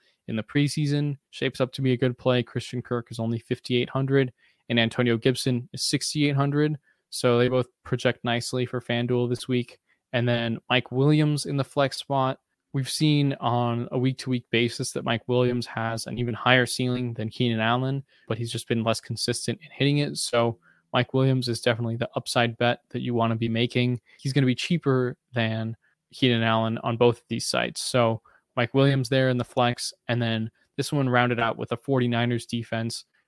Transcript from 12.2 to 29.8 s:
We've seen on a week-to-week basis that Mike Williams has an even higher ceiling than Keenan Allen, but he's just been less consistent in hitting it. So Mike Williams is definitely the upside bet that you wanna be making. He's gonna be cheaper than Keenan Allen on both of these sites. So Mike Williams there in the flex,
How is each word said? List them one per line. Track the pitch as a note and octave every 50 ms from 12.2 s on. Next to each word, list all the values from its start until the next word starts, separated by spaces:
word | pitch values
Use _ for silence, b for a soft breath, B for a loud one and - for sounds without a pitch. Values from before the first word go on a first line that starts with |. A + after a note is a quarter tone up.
| C3 C3 C3+ - _ _ _ _ _ _ -
We've | C#3 C3 -
seen | - - D#3 D3+ D3 D3 C#3+ C#3 C#3 -
on | C3+ A#2+ A#2+ A#2+ A#2+ A#2+ A#2 A#2 B2 -
a | C#3 B2+
week-to-week | B2 C3 C3 - - C3 B2+ B2 - _
basis | - A#2 A#2+ A2+ - - C3 - -
that | C3 -
Mike | A#2+ A#2 A2 -
Williams | - B2 B2 B2 B2 B2 B2 A#2
has | - - A#2 A2+ A2+ A#2 A#2 -
an | B2 A#2+
even | A#2 A#2+ A#2+ A2
higher | - - B2 B2+ B2+ B2
ceiling | - - - B2+ B2 B2 B2 B2 A#2+ A2+
than | A2 A2 A2+
Keenan | - - B2+ A#2+ A2+ A2
Allen, | A2 A2+ A#2+ B2+ C3 C3 C3+ C#3 C3+ b b b b
but | b A2+
he's | G#2+ A#2+ A#2
just | - A2+ -
been | - A#2 A2+ A2
less | A2+ A2+ -
consistent | - - A#2+ - - - A#2+ - - - A2+ -
in | - -
hitting | - - C3+ C#3+ C#3+ D3
it. | D3 D3 D3
So | - - - - A#2 A#2 A#2 A#2 - b b b b b b -
Mike | B2+ A#2+ - -
Williams | C3 C3 C3+ C3 C3 B2 A#2+
is | A2+ -
definitely | - B2 A#2 A2 A#2+ A2+ A#2
the | A#2+ - - -
upside | C3 - - - B2+ A#2 A#2 A2+
bet | - A#2+ A#2+ A#2+ - _ _
that | - B2
you | B2+ B2 A#2+
wanna | A2+ A2+ A2+ A2+
be | A2 A#2 A2+
making. | A2+ A2+ A#2+ A#2 - B2+ B2 B2 B2 A#2 - b b
He's | b b C#3
gonna | B2+ C#3+ C3+
be | B2+ B2
cheaper | - - - F3 D#3 - C#3+ C3 C3 B2+ B2 - - _ _ -
than | A#2+ A2+ A2 A2 A2 A2 A2+ A2+ - _ _ _ _ _ _ -
Keenan | - C3+ B2+ A#2+ A2+ A2+
Allen | A2+ A2+ A2+ A2+ A2+ A2+ A#2+
on | - A#2+ A#2
both | A2+ A#2+ A#2+ A2+
of | - _
these | - A2+ A#2 -
sites. | - - B2 - - - -
So | - - - B2+ A#2 A2+ A2+ - - b b b b b -
Mike | B2 A#2+ - -
Williams | C3+ C#3 C#3 C#3 C3+ B2 A#2
there | C3+ C3+ C3 C3
in | B2
the | B2 A#2
flex, | - - C3 B2 A#2+ A#2+ -